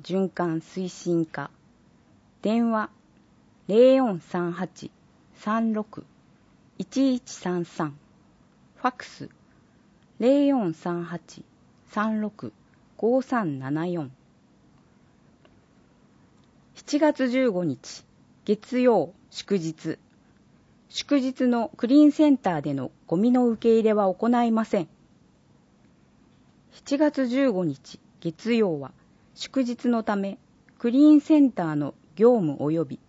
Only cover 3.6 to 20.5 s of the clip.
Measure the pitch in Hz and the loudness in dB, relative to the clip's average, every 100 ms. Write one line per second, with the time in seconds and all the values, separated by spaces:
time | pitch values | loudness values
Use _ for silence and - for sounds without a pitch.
3.6 | - 208 254 262 254 180 - 180 175 175 | 0 6 6 6 2 -4 -6 -6 -4 -6
4.6 | 185 - - - _ _ _ - 214 226 | -10 -10 -20 -20 _ _ _ -12 -4 -2
5.6 | 226 214 208 - - _ _ _ _ _ | -2 -4 -6 -14 -20 _ _ _ _ _
6.6 | _ - 190 - 269 247 - - 185 180 | _ -14 -8 -2 0 0 -6 -12 -6 -6
7.6 | 170 - 156 143 _ _ _ _ _ _ | -6 -8 -8 -10 _ _ _ _ _ _
8.6 | _ _ 254 - - - 135 - _ _ | _ _ -8 -6 -14 -18 -20 -20 _ _
9.6 | _ _ _ _ _ - 240 285 285 269 | _ _ _ _ _ -4 0 2 2 0
10.6 | 190 160 180 175 170 170 - - - _ | -2 -6 -8 -8 -8 -12 -16 -20 -20 _
11.6 | _ _ _ - 214 220 214 - 120 - | _ _ _ -6 -4 -4 -6 -10 -16 -16
12.6 | _ _ _ - 214 262 254 247 175 139 | _ _ _ -4 0 0 0 -4 -4 -6
13.6 | 131 151 175 175 139 135 _ _ _ _ | -6 -4 -4 -6 -8 -14 _ _ _ _
14.6 | _ _ _ _ _ _ _ _ _ _ | _ _ _ _ _ _ _ _ _ _
15.6 | _ _ _ _ _ _ _ _ _ _ | _ _ _ _ _ _ _ _ _ _
16.6 | _ - - 294 311 302 262 254 262 180 | _ -20 -6 0 0 0 -2 0 0 -2
17.6 | 175 127 - - - _ _ _ - 208 | -4 -6 -12 -20 -20 _ _ _ -4 -4
18.6 | - 247 247 214 147 - _ - - 202 | -4 0 2 2 0 -8 _ -18 -4 -4
19.6 | 160 156 165 - _ _ _ _ _ | -4 -8 -10 -10 _ _ _ _ _